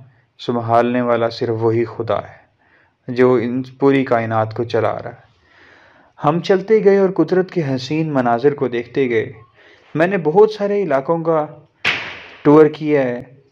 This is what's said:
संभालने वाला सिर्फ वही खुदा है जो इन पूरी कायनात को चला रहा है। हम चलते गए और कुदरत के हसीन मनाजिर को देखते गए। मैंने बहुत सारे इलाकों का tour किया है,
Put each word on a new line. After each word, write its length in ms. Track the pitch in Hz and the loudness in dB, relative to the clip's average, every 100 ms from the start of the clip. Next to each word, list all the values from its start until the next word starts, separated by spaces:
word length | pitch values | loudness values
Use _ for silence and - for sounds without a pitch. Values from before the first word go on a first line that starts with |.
| - _ _ - | -20 _ _ -12
संभालने 640 | - 120 113 117 120 123 | -6 -4 2 2 2 0
वाला 260 | 120 117 117 | 0 0 -2
सिर्फ 240 | - 120 113 | -2 -4 -2
वही 280 | 113 113 113 | 0 0 -2
खुदा 300 | - 110 101 | -4 -4 -4
है 960 | - - _ _ _ _ _ _ - | -6 -16 _ _ _ _ _ _ -6
जो 240 | 123 127 127 | 2 4 4
इन 240 | 120 127 131 - | 0 -4 -8 -2
पूरी 220 | 139 135 | 2 2
कायनात 480 | 131 120 113 113 113 | 2 0 0 -2 -2
को 120 | - 117 | -4 -4
चला 240 | 113 107 | -2 -2
रहा 200 | - - | -4 -10
है। 120 | - _ _ _ _ - - _ _ _ - | -16 _ _ _ _ -20 -20 _ _ _ -6
हम 220 | 147 170 | -2 -2
चलते 400 | - 190 190 220 | 0 -2 2 2
गए 180 | 190 196 | 4 2
और 120 | 190 | 2
कुदरत 380 | 180 156 185 180 | 0 0 0 -2
के 100 | 180 | -4
हसीन 480 | 139 131 - 156 160 | -4 -4 -4 -4 -2
मनाजिर 420 | 139 120 117 143 | -2 0 2 0
को 140 | 143 127 | 0 -2
देखते 360 | 117 120 - 135 | -4 -6 -2 0
गए। 240 | 113 104 - - _ - _ _ | 0 -2 -8 -20 _ -20 _ _
मैंने 240 | 151 175 196 | -2 0 0
बहुत 320 | 151 175 214 | 0 4 4
सारे 260 | 214 202 202 | 2 -4 -2
इलाकों 360 | 180 135 156 170 | 0 -2 0 -2
का 240 | 165 160 151 - - _ - - - - - - | 0 -2 -2 -10 -20 _ -6 -6 -8 -16 -20 -4
tour 240 | 147 151 151 | 4 6 6
किया 320 | 151 151 147 | 4 -2 0
है, 300 | 127 120 127 - _ | 0 -4 -10 -20 _